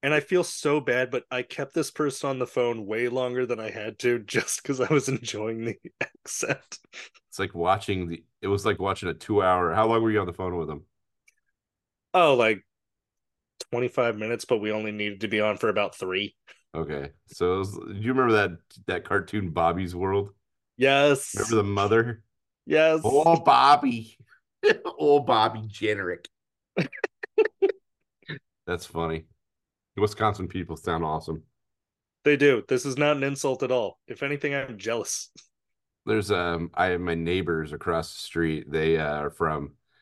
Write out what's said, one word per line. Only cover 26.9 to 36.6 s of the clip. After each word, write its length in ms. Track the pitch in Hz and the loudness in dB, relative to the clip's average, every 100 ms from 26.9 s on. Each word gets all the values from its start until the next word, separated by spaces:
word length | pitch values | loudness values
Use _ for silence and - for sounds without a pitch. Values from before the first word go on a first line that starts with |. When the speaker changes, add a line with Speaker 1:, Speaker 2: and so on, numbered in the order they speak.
| - - _ - - 440 _ 381 - _ _ _ _ - 143 _ _ - | -4 -10 _ -6 0 0 _ -2 -2 _ _ _ _ -14 -14 _ _ -8
Speaker 2:
That's 200 | 90 - | -6 -6
funny. 400 | 82 82 80 - _ _ _ _ _ _ - | -6 -4 -4 -8 _ _ _ _ _ _ -2
Wisconsin 520 | 104 - 110 101 90 | -2 2 -2 0 -6
people 300 | 95 85 80 | -6 -8 -8
sound 260 | - 82 | -4 -2
awesome. 400 | 80 78 - 80 _ _ _ _ _ _ _ _ | -2 -4 -6 -10 _ _ _ _ _ _ _ _
Speaker 1:
They 140 | 151 143 | 2 6
do. 260 | 143 123 - | 6 4 0
This 180 | 127 139 | -2 -2
is 120 | 131 | 0
not 200 | 147 143 | 0 2
an 60 | |
insult 400 | 135 139 139 127 | -2 -2 -2 -2
at 80 | 127 | 0
all. 280 | 127 104 - _ | 0 -2 -8 _
If 140 | 117 | -8
anything, 320 | 139 143 147 | -6 -4 -4
I'm 240 | 139 117 110 | -4 -6 -8
jealous. 540 | 104 117 101 - - - _ _ _ _ _ _ - | -4 -4 -4 -8 -10 -20 _ _ _ _ _ _ -2
Speaker 2:
There's, 240 | 110 95 | -2 0
um, 380 | 95 87 85 | 0 0 -2